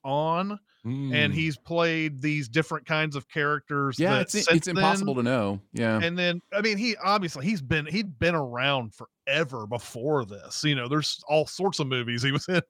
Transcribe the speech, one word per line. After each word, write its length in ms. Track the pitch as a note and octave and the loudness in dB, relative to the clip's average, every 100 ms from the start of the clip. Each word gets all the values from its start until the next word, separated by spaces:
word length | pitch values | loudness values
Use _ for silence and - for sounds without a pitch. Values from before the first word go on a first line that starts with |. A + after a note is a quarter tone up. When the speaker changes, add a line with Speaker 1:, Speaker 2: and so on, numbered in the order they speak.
Speaker 1:
on, 560 | C3+ C#3+ D#3+ E3+ G3 G#3 _ _ A2+ | -2 0 2 0 -2 -6 _ _ -6
and 240 | C3+ C#3 | -4 0
Speaker 2:
Mm. 220 | D3 D3 | 2 2
Speaker 1:
he's 240 | D3 D#3+ C#3 | 2 -2 -4
played 640 | - E3+ E3+ D#3+ D#3 C3+ | -4 0 2 2 -2 -2
these 260 | D3+ D3+ B2 | -2 -2 0
different 380 | D#3 D#3 D#3 C3+ | 0 0 -4 -2
kinds 300 | D#3 D#3 C#3+ | 0 0 -4
of 120 | - | -6
characters 680 | D#3+ D3 D3 - C#3+ C#3 B2+ | -2 0 -2 -2 0 0 0
Speaker 3:
Yeah, 140 | F3 | 2
Speaker 1:
that 100 | - | 2
Speaker 3:
it's, 100 | F3+ | 2
Speaker 1:
since 140 | G#3 E3 | 0 4
Speaker 3:
it's 160 | E3 F#3 | 4 4
impossible 480 | E3 D#3 G3 D#3 B2+ | 2 4 2 0 0
Speaker 1:
then 100 | A#2+ | 2
Speaker 3:
to 60 | |
know. 300 | C3 G2+ G2+ - | 2 2 -2 -6
Yeah. 260 | A2+ A2+ A2 | -2 0 2
Speaker 1:
And 160 | E3+ F3+ | 0 0
then, 280 | F3 F3 - | 0 0 -4
I 80 | G3 | -2
mean, 160 | A3 G3+ | 0 0
he 180 | A#3+ G#3 | 0 0
obviously, 400 | F#3 G#3 E3+ C#3+ | 0 0 0 -2
he's 160 | D#3+ G#3 | -2 -2
been, 240 | B2+ D#3 D3+ | 0 0 0
he'd 320 | F#3+ G3+ C3 | -2 -2 0
been 160 | E3+ E3+ | 0 2
around 560 | C3 A#2+ C3+ C3+ A2+ | -2 0 2 0 -2
forever 720 | - - _ - D3 D3+ B2+ G#2+ | -10 -20 _ -2 0 0 -4 -6
before 600 | A#2 - A#2+ C3+ D3 G2+ | -6 -6 -6 0 0 -2
this. 380 | G2+ C#2 - | -10 -12 -2
You 120 | D3+ C3+ | 0 0
know, 120 | A#2+ | 0
there's 360 | D3+ C#3+ - - | 0 -2 -6 2
all 200 | D#3 D3+ | 2 2
sorts 320 | - F#3+ - | -2 -2 0
of 80 | C#3 | -2
movies 340 | B2+ A#2 A#2+ | -2 -2 0
he 100 | C3+ | 0
was 160 | C#3+ - | 0 0
<laughs> 20 | |
in, 120 | F3+ | 0